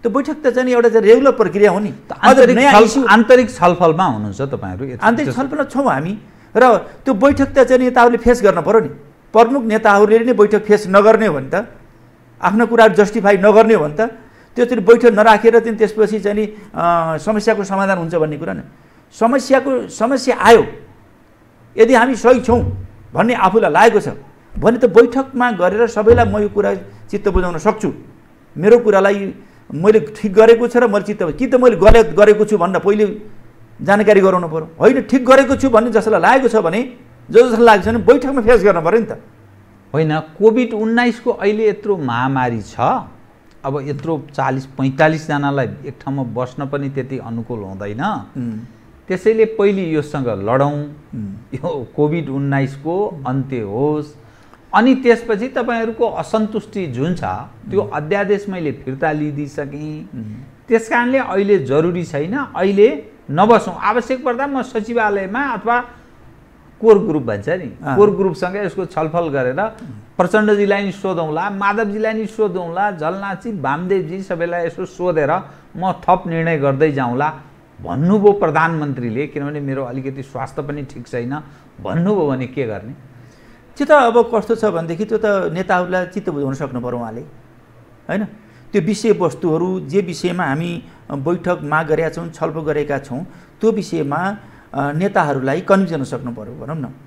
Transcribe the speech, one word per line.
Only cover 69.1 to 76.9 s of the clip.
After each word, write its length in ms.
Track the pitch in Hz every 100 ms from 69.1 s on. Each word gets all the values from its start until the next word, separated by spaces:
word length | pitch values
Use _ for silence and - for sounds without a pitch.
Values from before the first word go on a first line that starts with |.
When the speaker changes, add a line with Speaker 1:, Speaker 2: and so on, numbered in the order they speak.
| 170 165
Speaker 2:
गरेर 320 | 139 127 139 220 214 190 107 - -
प्रचण्डजीलाई 640 | 180 214 214 208 202 202
नि 80 | 196
सोधौँला, 580 | - 190 170 156 156 196
माधवजीलाई 640 | 196 202 208 214 208 220
नि 140 | 220 214
सोधौँला, 640 | - 208 180 170 170 208
झलनाथजी, 680 | 180 151 190 196 185 233 202
वामदेवजी, 640 | 131 147 180 196 156 190
सबैलाई 440 | 190 175 170 175 170
यसो 180 | -
सोधेर 460 | 185 - 180 160 143 180 185 - _ -
म 160 | 185
थप 320 | 180 - 185 185
निर्णय 320 | 165 165 160
गर्दै 340 | 139 135 156